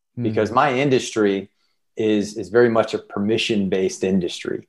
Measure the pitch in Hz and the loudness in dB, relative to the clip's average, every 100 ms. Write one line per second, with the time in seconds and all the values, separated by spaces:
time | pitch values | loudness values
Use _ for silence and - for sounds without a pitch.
0 | _ - 117 110 107 120 143 127 143 127 | _ -6 -4 0 0 2 2 2 2 0
1 | - 113 101 98 98 _ _ _ _ - | 0 0 2 0 -4 _ _ _ _ -4
2 | 110 107 101 110 90 110 120 113 107 107 | 0 0 -2 -8 0 4 4 4 0 -4
3 | - - 101 110 - 107 95 95 92 - | -6 -4 0 0 0 0 0 0 -2 -2
4 | 95 95 87 - - - | 0 0 -2 -6 -8 -8